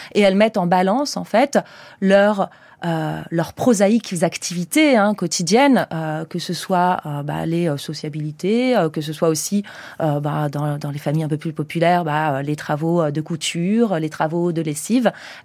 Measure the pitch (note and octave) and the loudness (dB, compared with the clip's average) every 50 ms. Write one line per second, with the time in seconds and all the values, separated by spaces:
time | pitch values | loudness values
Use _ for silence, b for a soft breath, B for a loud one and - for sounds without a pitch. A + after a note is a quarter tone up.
0 | B B B G#3 G3+ G3 F#3+ G3 G#3+ A3 - G#3 F3+ F3 F#3 F3+ F#3 F#3+ G3+ B3+ | B B B 2 4 4 4 4 4 2 2 0 0 2 2 2 2 2 2 0
1 | D4 C#4 - - F3 - - G#3+ C4+ C#4+ - G#3 - B B B B B B B | -2 -2 -4 -6 -6 0 2 2 2 2 2 0 -2 B B B B B B B
2 | G3 F#3+ G3 G3 G3+ G#3 G#3+ G3+ F#3 - B B B B B B - F3 E3 D#3+ | 2 4 6 6 6 4 2 0 -2 -4 B B B B B B -4 -4 -2 -2
3 | D#3 D#3 D#3 D#3 - - E3+ E3 - - - - - B3+ A#3+ F#3 G#3 G3 A3+ A#3 | -2 -4 -4 -6 -6 -4 -2 -2 -2 -2 -4 -2 2 2 4 4 4 4 4 2
4 | - - F#3+ E3 F#3 E3 - - - - F3 F3 F3 E3+ - D4 D#4 D4 C4 A3 | 0 -2 -2 0 0 0 -2 -2 -8 -6 -6 -6 -4 0 2 4 4 6 6 6
5 | G3 G#3 G#3 - F#3 E3 - - F3+ D#3 G3 A#3+ C#4 C#4+ C4 F#3+ D#3 - - D#3+ | 4 4 2 0 -2 -4 -2 -2 0 2 4 4 6 6 6 4 2 0 -4 -6
6 | D#3+ D#3 D#3 D#3 D#3+ D#3 - F3 - - F3 - - - F#3+ F3 F3+ F3+ F3+ - | -4 -4 -4 -6 -6 -6 -8 -8 -6 -6 -8 -6 -4 0 2 2 4 2 2 0
7 | - D3+ D3 C#3+ C#3+ D3 D3 D#3+ D#3+ E3 E3 E3+ F3 E3 C#3+ C#3 - - D#3 - | -2 -4 -6 -6 -4 -4 -4 -4 -2 -2 -2 0 0 0 -2 -4 -6 -8 -10 -8
8 | - D#3 D3 D#3 D3+ D3+ D3+ - - F#3 A3 A#3+ B3+ B3+ B3+ G#3+ E3+ D#3+ D#3 E3 | -8 -8 -8 -6 -8 -8 -8 -6 -2 0 0 0 2 2 2 2 2 0 0 -4
9 | D3+ D#3 D#3 - F3 E3 D#3+ D#3 - - G3+ G3+ G3+ B B B B B B B | -6 -6 -4 0 0 2 2 0 -2 -2 -2 -2 -4 B B B B B B B
10 | D#3+ D#3 C#3+ D3 D3 D3+ D3+ D3+ D3+ D3 C#3 D3 D3 D3+ D3 C#3+ D3+ C#3+ C#3+ D3 | -2 -2 0 0 -2 -2 -2 -2 -2 -4 -4 -4 -4 -4 -4 -4 -6 -8 -8 -6
11 | - D3 D3 D#3+ D#3+ D3+ D#3 D3+ - E3 D3+ - D3+ D3+ - E3+ E3 E3+ F3+ F3 | -4 -2 -2 -2 -2 -2 -4 -4 -4 -6 -6 -8 -8 -6 -4 0 2 2 2 2
12 | E3+ D3+ D3 D3+ D#3 D#3 C#3 C3+ C#3 D3 D3 D3 - - D3+ D3 D#3+ E3 E3+ F3 | 0 0 -2 0 0 0 -2 -2 -2 -4 -4 -4 -4 -4 -4 -2 0 0 0 2
13 | D#3+ D3 D3 D#3 D3+ - E3+ D#3 - - - E3+ E3+ F#3 G#3+ A3+ A#3+ G#3+ F#3+ D#3+ | 0 0 -2 -4 -4 -6 -6 -6 -6 -6 -4 -2 -2 0 2 2 2 2 0 -2
14 | D#3+ D3+ - - E3 D#3 E3 F3 F3 F3 E3 E3 E3 D#3 D3 - - - A3 C4 | -2 -4 -4 -4 -4 -2 -2 0 -2 -2 -2 -2 -4 -4 -6 -6 -4 0 0 2
15 | A#3+ G3+ - B B B B B | 2 2 0 B B B B B